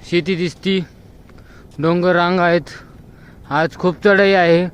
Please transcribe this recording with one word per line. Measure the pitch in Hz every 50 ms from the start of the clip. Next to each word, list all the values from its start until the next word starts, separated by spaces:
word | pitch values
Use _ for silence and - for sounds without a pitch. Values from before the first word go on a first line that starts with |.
| - -
शेती | 170 175 151 170 190
दिसती, | 165 180 170 - - - 190 196 190 170 - - - - - - - - - - - - - - - - - - -
डोंगर | 143 165 170 180 175 180 180
रांग | 170 175 175 185 185
आहेत. | 175 175 170 175 - - - - - - - - - - - - - - - - - -
आज | 139 147 160 165 -
खूप | - - 180 170 - -
चढाई | 208 202 190 202 196
आहे. | 196 190 175 170 170 170 180 175